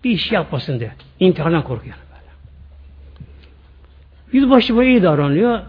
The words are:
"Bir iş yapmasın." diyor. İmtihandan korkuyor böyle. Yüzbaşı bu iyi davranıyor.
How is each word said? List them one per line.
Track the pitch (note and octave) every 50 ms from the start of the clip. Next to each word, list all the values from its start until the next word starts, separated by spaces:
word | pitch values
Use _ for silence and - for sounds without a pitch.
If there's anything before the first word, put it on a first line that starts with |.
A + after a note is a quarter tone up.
| -
"Bir | B3
iş | A3+ D#3+ - -
yapmasın." | A3 F#3+ D#3 - D#3 C3 - - C3+ A#2
diyor. | A#2 G#2+ - - - - _ -
İmtihandan | F#3 F#3 F3 - D3 E3 E3+ D#3+
korkuyor | C#3+ - B2+ G#2+ - - - - - -
böyle. | - - - - - - - - - - - - - - - - - - - - - - - - - - - - - - - - - - - - - - - _ _ - - -
Yüzbaşı | - C4+ C4+ B3 C#4 B3 B3 - A3+
bu | A#3 B3+
iyi | C4 B3+ A#3+
davranıyor. | F#3 E3+ D3+ C#3+ D3 C#3+ C#3 E3 A3 A#3+ A#3 G#3 F3+